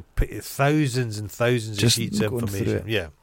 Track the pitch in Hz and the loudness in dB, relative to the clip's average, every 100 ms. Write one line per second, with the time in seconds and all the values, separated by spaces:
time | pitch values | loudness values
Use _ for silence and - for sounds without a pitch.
0 | - - - 107 - - 139 151 147 120 | -8 -2 -2 -2 -8 0 2 4 2 0
1 | 120 107 104 - 120 123 110 104 120 120 | -2 -4 -8 0 2 2 0 2 2 4
2 | 117 208 107 123 113 98 113 104 95 110 | 0 0 0 0 -4 -2 -2 -2 0 -2
3 | 80 - | -4 -10